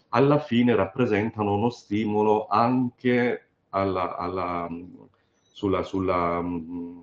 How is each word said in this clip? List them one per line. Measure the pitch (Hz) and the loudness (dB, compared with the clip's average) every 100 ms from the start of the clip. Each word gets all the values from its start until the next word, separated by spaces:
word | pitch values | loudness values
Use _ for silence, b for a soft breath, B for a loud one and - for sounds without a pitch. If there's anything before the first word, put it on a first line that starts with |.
| b | b
alla | 117 139 147 | 2 4 2
fine | - 117 120 104 | 2 2 4 4
rappresentano | 95 127 117 101 113 110 104 101 | 2 0 0 2 0 -2 0 0
uno | 117 | 0
stimolo | - - 104 107 104 107 107 - | -4 -4 -2 0 2 4 2 2
anche | 104 117 127 123 - 127 123 120 - _ _ _ | 2 2 2 -2 -2 0 2 0 -2 _ _ _
alla, | 98 98 92 87 87 | -2 0 0 -4 -4
alla, | 87 92 87 87 82 85 90 - - _ _ _ | -6 -4 -4 -4 -6 -10 -14 -18 -20 _ _ _
sulla, | _ - 101 90 | _ -6 -2 -2
sulla, | 82 95 92 90 85 85 | -2 -2 0 0 0 -2
mm, | 87 87 82 87 87 87 | -4 -6 -8 -10 -12 -14